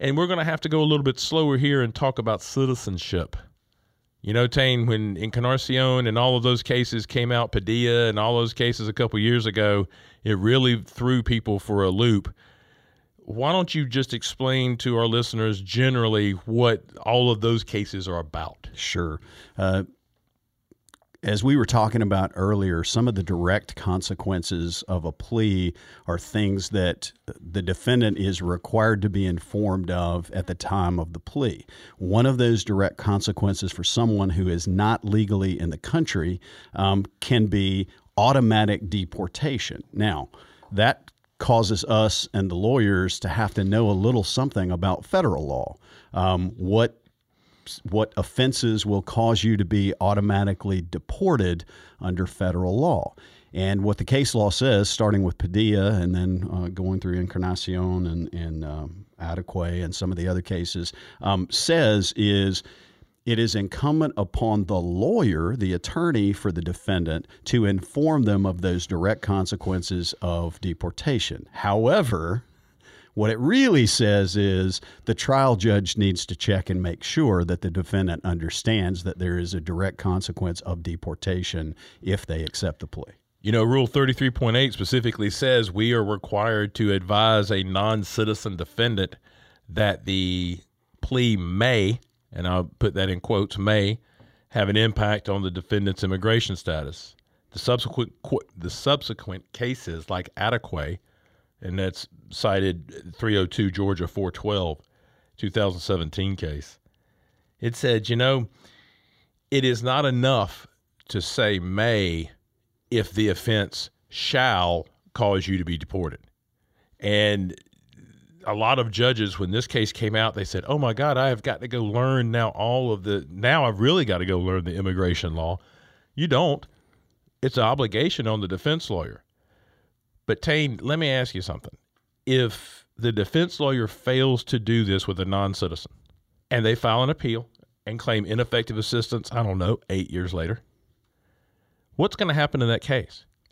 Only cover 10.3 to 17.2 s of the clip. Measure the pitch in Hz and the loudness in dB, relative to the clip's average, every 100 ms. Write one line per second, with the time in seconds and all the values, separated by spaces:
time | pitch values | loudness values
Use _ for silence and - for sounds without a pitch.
10.3 | 101 104 131 127 117 87 - 120 127 113 | 2 4 4 4 2 -2 -4 0 0 2
11.3 | 117 110 101 - 101 95 95 120 107 - | 0 0 -2 0 2 2 4 4 4 0
12.3 | - _ _ _ _ _ _ _ _ - | -10 _ _ _ _ _ _ _ _ -12
13.3 | 107 139 180 175 160 135 131 131 120 - | -4 0 0 0 -2 0 0 -2 -4 -8
14.3 | - 131 131 127 120 123 117 117 117 120 | -4 0 2 0 0 0 0 2 2 0
15.3 | 113 110 101 95 107 131 127 113 110 104 | -2 -2 -2 -4 0 2 2 2 2 2
16.3 | 95 - 113 120 110 - - - 123 | -2 -2 2 4 2 -2 -8 0 4